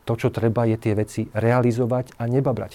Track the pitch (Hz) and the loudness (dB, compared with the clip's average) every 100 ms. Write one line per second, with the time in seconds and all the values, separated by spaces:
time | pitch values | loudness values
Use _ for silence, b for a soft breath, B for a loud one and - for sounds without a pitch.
0 | - 117 127 143 117 113 117 110 113 101 | -6 0 0 0 0 2 0 0 0 0
1 | 107 - 120 104 113 123 123 117 120 123 | -2 -4 -6 -2 2 4 2 2 0 -2
2 | 127 - 120 131 135 113 92 | -4 -6 -2 0 0 -2 -6